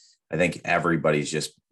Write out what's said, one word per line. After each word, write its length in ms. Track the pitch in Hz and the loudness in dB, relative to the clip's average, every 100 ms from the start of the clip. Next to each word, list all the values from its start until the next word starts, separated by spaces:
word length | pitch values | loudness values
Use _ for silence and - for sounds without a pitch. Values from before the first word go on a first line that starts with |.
| - _ _ | -20 _ _
I 60 | 80 | 0
think 240 | 87 - - | 0 0 -2
everybody's 640 | 85 85 80 78 76 71 | 0 2 2 2 0 0
just 220 | 78 - - _ | -4 -6 -10 _